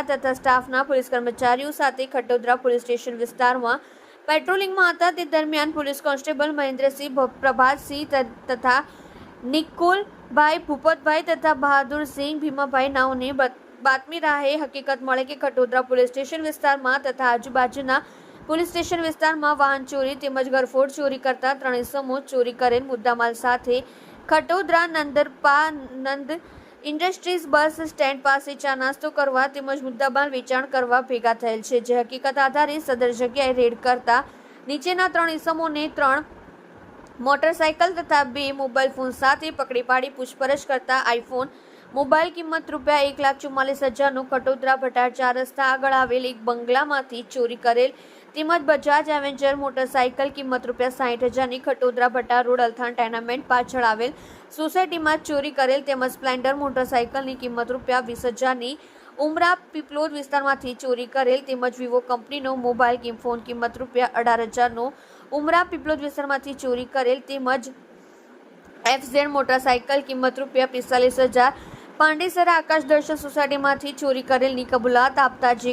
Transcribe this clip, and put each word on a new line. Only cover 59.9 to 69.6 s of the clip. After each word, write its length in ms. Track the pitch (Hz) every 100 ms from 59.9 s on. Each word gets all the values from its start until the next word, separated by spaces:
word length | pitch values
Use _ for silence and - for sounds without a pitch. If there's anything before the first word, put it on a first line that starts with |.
| 294 311
વિસ્તારમાંથી 640 | 294 269 285 277 269 262 247
ચોરી 320 | 262 240 240
કરેલ 340 | 269 247 262
તેમજ 380 | 269 254 247 247
Vivo 240 | 247 247
કંપનીનો 520 | 240 240 226 285 262 262
મોબાઈલ 440 | 240 240 240 247
કિમ-, 160 | 240 226
ફોન 220 | 247 240
કિંમત 380 | 220 240 233 240
રૂપિયા 340 | 254 247 247 233
અઢાર 300 | 233 233 226
હજારનો 400 | 240 240 233 247 - - - -
ઉમરા 320 | 285 302 339 349
પીપલોદ 400 | 339 285 311 285
વિસ્તારમાંથી 500 | 285 285 269 277 269
ચોરી 280 | 262 247 247
કરેલ 340 | 269 247 262
તેમજ 480 | 254 277 254 262 247 - - - - - - - - - - - 226
એફ 240 | 262 269
ઝેડ 240 | 277 285
મોટરસાયકલ 720 | 285 262 262